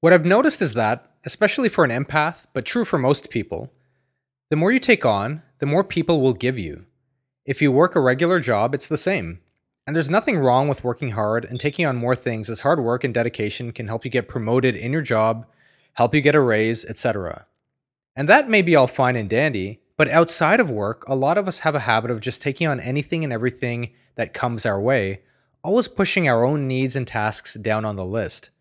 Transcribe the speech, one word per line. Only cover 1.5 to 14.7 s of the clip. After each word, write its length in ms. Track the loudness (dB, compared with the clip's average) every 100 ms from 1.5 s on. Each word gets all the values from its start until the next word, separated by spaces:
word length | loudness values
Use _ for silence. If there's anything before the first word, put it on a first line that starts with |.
| 2 -2
for 140 | 2
an 80 | 2
empath, 540 | 2 -2 -2 -2 -4 _
but 120 | -8 -4
true 200 | -2 0
for 140 | 0
most 300 | 2 0 -2
people, 420 | -6 -6 -8 -10 _ _ _ _ _ _ _ _
the 40 | 0
more 160 | 2
you 60 | 2
take 260 | 2 2
on, 380 | 4 0 -2 -6 _ _
the 80 | -2
more 180 | 0
people 380 | 0 -2 0 2
will 120 | 2
give 260 | 2 -2 -4
you. 260 | -8 -10 -18 _ _ _ _ _ -8
If 180 | 0
you 80 | 2
work 240 | 4 4 4
a 40 |
regular 400 | 2 2 2 0
job, 360 | 0 0 0 -2
it's 120 | -4
the 100 | -4
same. 420 | -2 -2 -4 -12 _ _ _ _ -6
And 80 | -2
there's 140 | 0
nothing 280 | 0 0 0
wrong 300 | 4 4 2
with 160 | -2
working 280 | -4 -6 -6
hard 340 | -4 -2 -2 -4
and 140 | -6
taking 280 | -6 -2 -2
on 80 | -2
more 200 | -2 -2
things, 320 | -2 -6 -6
as 120 | -4
hard 200 | 0 0
work 240 | 0 -2
and 80 | -2
dedication 600 | -2 -2 -2 -6 -6 -10
can 160 | -10 -8
help 180 | -6 -4
you 60 |
get 160 | -4 -4
promoted 480 | -6 0 2 2